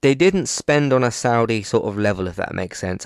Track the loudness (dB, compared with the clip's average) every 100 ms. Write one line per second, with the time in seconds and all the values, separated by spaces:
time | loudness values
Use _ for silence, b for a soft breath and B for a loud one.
0 | 2 4 4 2 -2 -6 0 2 4 2
1 | 2 0 0 2 2 0 0 -2 0 -2
2 | -2 0 -4 -4 -6 -6 -8 -6 -6 -6